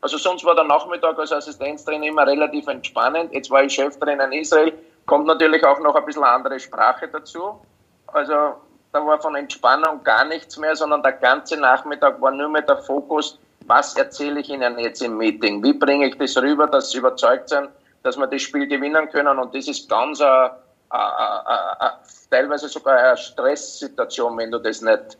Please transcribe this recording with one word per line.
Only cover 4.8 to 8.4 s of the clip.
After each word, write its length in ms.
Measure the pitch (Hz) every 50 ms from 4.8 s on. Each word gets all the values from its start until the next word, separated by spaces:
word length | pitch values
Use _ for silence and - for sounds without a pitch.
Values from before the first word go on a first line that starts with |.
| - _ _ _ _
kommt 220 | - - 143 147 156
natürlich 360 | 160 - 160 156 156 160 165
auch 120 | 151 143 -
noch 140 | 160 151 147
ein 120 | 156 143
bisschen 180 | 151 143 151 143
andere 360 | 127 120 131 131 135 135 131
Sprache 480 | - - - - - 117 127 - - 160
dazu. 500 | - 151 - - - 170 175 202 214 208 _ _ _ _ _ _ _ _ _ -
Also 460 | - 151 143 139 151 147